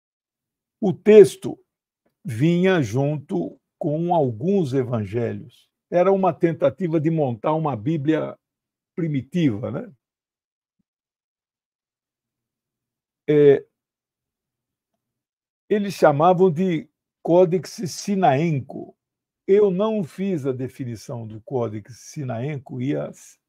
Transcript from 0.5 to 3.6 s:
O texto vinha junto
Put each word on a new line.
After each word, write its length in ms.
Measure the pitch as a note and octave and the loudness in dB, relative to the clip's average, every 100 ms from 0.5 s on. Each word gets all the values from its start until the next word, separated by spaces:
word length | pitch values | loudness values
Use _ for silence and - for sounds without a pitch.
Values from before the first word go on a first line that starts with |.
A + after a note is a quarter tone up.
| _ _ - | _ _ -4
O 120 | G3 | -4
texto 680 | - G#3 G#3+ - - - - _ _ _ _ _ _ | 0 8 10 10 4 -12 -12 _ _ _ _ _ _
vinha 580 | F3+ A2 D#3+ F3 F#3 F3+ | -10 -2 0 2 2 0
junto 800 | A2+ B2 C#3 D3+ - F#3 - - | 0 -2 -2 -4 -6 -8 -8 -12